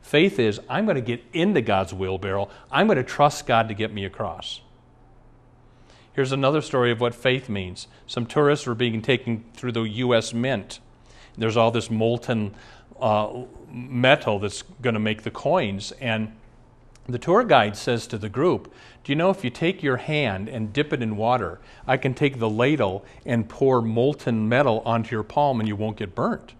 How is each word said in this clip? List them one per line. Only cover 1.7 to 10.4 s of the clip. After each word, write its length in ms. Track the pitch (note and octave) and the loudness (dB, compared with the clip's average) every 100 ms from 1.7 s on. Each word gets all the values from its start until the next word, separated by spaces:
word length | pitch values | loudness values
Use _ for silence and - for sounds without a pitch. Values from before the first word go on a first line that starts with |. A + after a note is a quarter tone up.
| G2 F#2+ | 0 0
wheelbarrow. 560 | F#2+ F#2+ F#2+ G2 G2 G2 - - | -4 -4 -4 -4 -4 -4 -10 -4
I'm 160 | C#3 G#3+ | 2 2
gonna 160 | D#3 | 2
trust 440 | B2+ - D3 - - | 0 2 2 2 2
God 220 | A#2 A2 | 2 2
to 40 | |
get 200 | G2+ G#2+ | -2 -4
me 100 | G#2 | -4
across." 580 | G2 - G#2 E2 - - - - _ _ - - - - - - - - - - - | -8 -6 -8 -8 -12 -14 -18 -20 _ _ -20 -20 -20 -20 -20 -20 -20 -20 -20 -20 -10
Here's 220 | - C3 | -4 -2
another 280 | C3+ C3+ D3+ | 2 2 2
story 300 | - C3+ A#2+ | 0 2 2
of 80 | A2+ | 2
what 160 | A#2+ - | 0 0
faith 320 | C3 C3 - | 0 0 -2
means. 400 | G#2 F#2 F2+ - - - | -6 -6 -10 -16 -20 -10
Some 180 | - A#2 | -6 -2
tourists 420 | D3+ D3 D3 B2+ | 2 4 4 0
were 80 | A2+ | 0
being 260 | B2 A2+ | 0 0
taken 440 | A2 B2 A#2+ A2 - | 0 0 0 -6 -6
through 180 | - B2 | -10 -4
the 120 | A#2 | -4
U 300 | A2 G#2+ B2+ | -4 -2 2
S 200 | A#2 A2 | 2 2
Mint. 480 | A#2 | -2